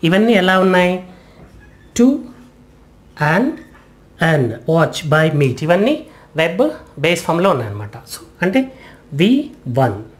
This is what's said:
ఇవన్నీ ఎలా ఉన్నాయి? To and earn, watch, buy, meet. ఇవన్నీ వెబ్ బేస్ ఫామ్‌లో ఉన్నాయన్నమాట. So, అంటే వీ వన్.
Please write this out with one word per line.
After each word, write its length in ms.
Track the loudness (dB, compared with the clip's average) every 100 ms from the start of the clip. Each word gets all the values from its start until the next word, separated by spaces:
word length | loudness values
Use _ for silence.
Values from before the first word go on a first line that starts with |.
| 0
ఇవన్నీ 260 | 2 4 2
ఎలా 120 | 4 2
ఉన్నాయి? 280 | 2 2 2 -2 -8 -20 -20 -20 -20 -20 -20 -20 -16 2
To 80 | 2 2 -6 -20 -20 _ -20 -20 _ -20 -20 -4 0
and 240 | 0 0 -4 -14 -20 -20 -20 -20 -4 0
earn, 180 | 2 0 -4 -2
watch, 260 | 0 0 -2 -2
buy, 120 | 2 2 2
meet. 140 | 0 -2 0
ఇవన్నీ 280 | 2 2 -2 -6 -20 -16 -4
వెబ్ 200 | -4 0 -2 -2 -16 -4 -2
బేస్ 180 | -2 -2
ఫామ్‌లో 220 | 0 0 0
ఉన్నాయన్నమాట. 400 | -4 -8 -12 -14 -18
So, 80 | -20 -20 -6
అంటే 180 | -2 -2 -2 -8 -20 -20 -14 0
వీ 100 | 2 2 -2 -12 -6 0
వన్. 180 | 0 -2 -12 -20